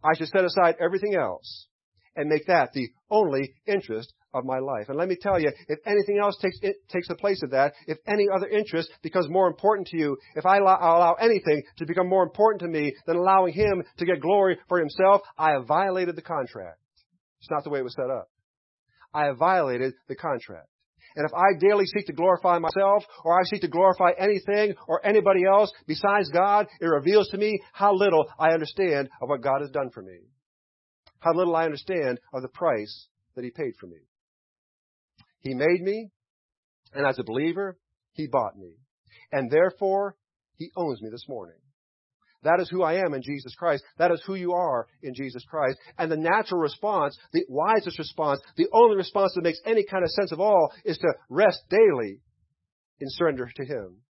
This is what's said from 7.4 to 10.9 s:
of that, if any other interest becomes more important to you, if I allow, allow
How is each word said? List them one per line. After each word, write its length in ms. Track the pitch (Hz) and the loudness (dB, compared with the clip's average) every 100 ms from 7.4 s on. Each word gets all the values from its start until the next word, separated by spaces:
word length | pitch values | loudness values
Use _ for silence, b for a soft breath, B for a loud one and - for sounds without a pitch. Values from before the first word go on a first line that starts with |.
of 80 | 139 | -2
that, 220 | 131 143 b - | 0 0 b -12
if 100 | 156 - | -10 -4
any 200 | 208 202 | 0 2
other 140 | 190 196 | 0 0
interest 420 | 214 214 165 160 b | -2 -2 -6 -6 b
becomes 260 | 160 185 156 | -4 -2 0
more 200 | 185 185 | 2 0
important 400 | - 196 208 185 | 2 0 0 -4
to 80 | 165 | -4
you, 200 | 147 135 B 151 | -4 -4 B -4
if 100 | 185 | 2
I 120 | 202 | 4
allow, 200 | 196 185 | 4 4
allow 360 | 175 | 6